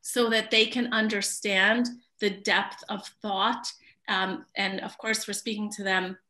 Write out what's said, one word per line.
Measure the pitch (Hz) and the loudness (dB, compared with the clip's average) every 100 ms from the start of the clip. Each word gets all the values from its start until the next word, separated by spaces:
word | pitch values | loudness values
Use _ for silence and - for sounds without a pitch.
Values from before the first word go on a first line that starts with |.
so | - 247 233 | -4 0 2
that | 220 220 | 2 4
they | 220 220 | 4 4
can | 247 240 | 2 0
understand | 226 214 214 196 - 208 190 196 233 240 - _ _ | 2 2 0 -2 -4 0 4 4 4 0 -4 _ _
the | 208 | -2
depth | 190 214 185 - - - | 0 2 2 0 -8 -10
of | 208 - _ | -10 -10 _
thought. | 214 196 214 240 - - - _ - | -6 0 0 0 -6 -12 -20 _ -4
Um, | 190 190 185 - - | -2 0 -4 -8 -4
and | 196 190 | -2 -2
of | 196 - | -6 -8
course, | 220 220 - | -2 -2 -2
we're | |
speaking | 202 - 208 208 - | -6 -4 -4 -4 -4
to | |
them | 196 185 185 185 _ | 0 0 0 -8 _